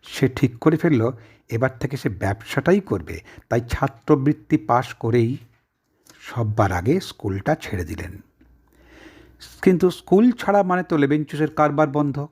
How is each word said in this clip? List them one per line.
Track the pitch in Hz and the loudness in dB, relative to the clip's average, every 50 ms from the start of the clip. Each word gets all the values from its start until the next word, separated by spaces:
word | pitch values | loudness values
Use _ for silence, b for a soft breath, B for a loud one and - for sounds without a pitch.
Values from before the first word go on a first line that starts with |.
সে | _ - - - 135 127 | _ -14 -2 0 0 0
ঠিক | - - - - - - | 0 0 -2 -2 -2 2
করে | - 160 165 | 2 2 2
ফেলল, | 156 - 170 156 117 113 120 135 b b b b b b b | 2 2 2 2 2 2 0 -2 b b b b b b b
এবার | 117 113 127 131 - - | -4 -2 -2 -2 -2 -4
থেকে | - 127 139 | -8 -6 -6
সে | 135 - 135 | -6 -6 -6
ব্যবসাটাই | 101 85 - 98 101 - - - - 143 135 170 185 202 | -6 -2 -4 -4 -4 -4 -8 -6 -4 -2 2 2 2 2
করবে। | 190 - 110 92 78 - - - B B B B B _ | 0 -4 -6 -6 -6 -10 -14 -16 B B B B B _
তাই | - 123 120 120 | -2 -2 -2 -2
ছাত্রবৃত্তি | - - - 139 - - _ - 156 139 135 143 151 - - _ 156 | -4 -2 -2 -4 -4 -8 _ 0 2 2 2 0 -2 -2 -2 _ -2
পাশ | 143 - - 120 123 131 - - | -2 0 0 0 0 0 -4 -12
করেই | _ - 113 117 123 117 117 135 - - _ _ _ _ _ _ _ _ _ _ _ _ _ _ _ | _ -4 0 2 2 2 0 -2 -8 -12 _ _ _ _ _ _ _ _ _ _ _ _ _ _ _
সব্বার | - - - 120 113 107 107 113 104 95 | -20 -10 -6 -4 -4 -2 0 0 0 0
আগে | 90 90 87 117 160 190 | 0 -2 0 0 0 0
স্কুলটা | - - - - - 104 95 95 - - 156 | -2 -8 -16 -10 -8 -6 -6 -4 -2 -2 -2
ছেড়ে | 156 - - - 92 85 | -2 -4 -8 -8 -8 -6
দিলেন। | 78 - - 85 85 90 - - _ _ _ _ _ _ _ _ _ B B B B B B B B B B B B B B - - - - | -8 -8 -10 -10 -12 -14 -18 -20 _ _ _ _ _ _ _ _ _ B B B B B B B B B B B B B B -20 -20 -16 2
কিন্তু | - 190 185 160 180 180 | 4 4 4 6 2 0
স্কুল | 170 - - - 185 196 226 247 | 0 -2 0 2 4 6 6 4
ছাড়া | 233 - - - 202 202 | 4 2 -2 2 2 2
মানে | 196 180 180 180 | 2 2 0 -2
তো | 180 - 175 | -2 -2 2
লেমন | 151 143 135 147 151 151 | 2 2 2 2 0 -2
জুসের | - - 147 156 151 151 | -4 -2 -4 -4 -2 2
কারবার | - 151 147 143 143 156 147 | 2 2 2 4 2 0 2
বন্ধ। | 135 147 147 143 135 143 143 147 | 2 -2 -2 -2 -2 -6 -8 -10